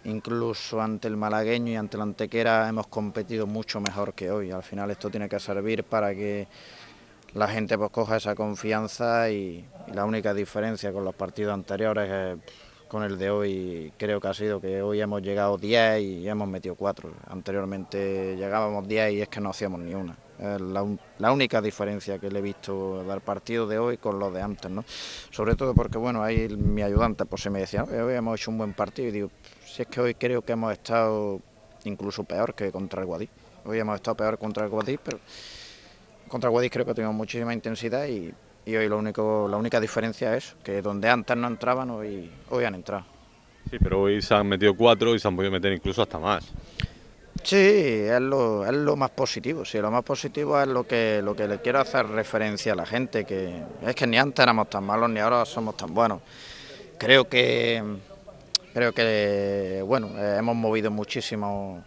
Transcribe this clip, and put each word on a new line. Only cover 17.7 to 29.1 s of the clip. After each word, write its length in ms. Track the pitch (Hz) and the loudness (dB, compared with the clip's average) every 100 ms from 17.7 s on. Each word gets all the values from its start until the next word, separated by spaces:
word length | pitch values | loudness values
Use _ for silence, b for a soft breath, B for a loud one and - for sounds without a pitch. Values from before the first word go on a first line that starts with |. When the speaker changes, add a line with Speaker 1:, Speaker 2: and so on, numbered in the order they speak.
| 98 92 98 98 95 95 92 | -6 -6 -4 -2 -2 -4 -4
Speaker 1:
llegábamos 520 | 98 104 107 104 98 | -2 0 0 -2 -2
diez 260 | 107 110 | 2 2
y 80 | 104 | 2
es 80 | 104 | -2
que 100 | - | -4
no 100 | 101 | -6
hacíamos 300 | 95 101 90 | -4 -4 -4
ni 140 | 85 | -6
una. 220 | 95 92 - - - | -6 -8 -10 -18 -10
Es 240 | 101 101 | -6 -4
la 220 | 92 95 | -2 -2
un-, 160 | 101 101 - - | -2 -4 -8 0
la 140 | 110 | 2
única 300 | 139 123 113 | 4 2 2
diferencia 580 | 104 - 101 104 98 98 | 0 -2 -4 -4 -6 -6
que 100 | 98 | -4
le 100 | 101 | -4
he 20 | |
visto 600 | 98 98 - 98 95 95 | -4 -6 -6 -4 -4 -4
del 180 | 92 98 | -6 -6
partido 440 | - 98 - 117 110 | -4 -6 -2 -2 0
de 120 | 107 | 0
hoy 180 | 117 120 | 0 -2
con 220 | 110 98 | -2 -2
los 140 | 101 | -2
de 80 | 92 | -2
antes, 280 | 101 101 92 | -6 -6 -8
¿no? 160 | 95 113 B B B B | -8 -8 B B B B
Sobre 240 | - 110 117 | -4 2 2
todo 180 | 135 | 4
porque, 240 | 123 - 113 | 4 4 -2
bueno, 260 | 117 120 | -2 0
ahí 240 | 107 113 110 | 0 0 0
mi 340 | 104 104 104 | 0 2 2
ayudante, 420 | 101 101 113 107 101 | 2 4 2 0 -4
pues, 160 | - | -4
se 80 | 101 | -4
me 100 | 98 | -2
decía, 260 | 95 101 120 | -2 -2 -2
"Oye, 160 | 117 | -2
hoy 120 | 120 | -2
hemos 260 | 127 113 113 | 0 -2 -4
hecho 120 | - | -4
un 80 | 110 | -4
buen 140 | 107 | -4
partido", 340 | 98 101 - | -2 -4 -2
y 40 | 123 | -4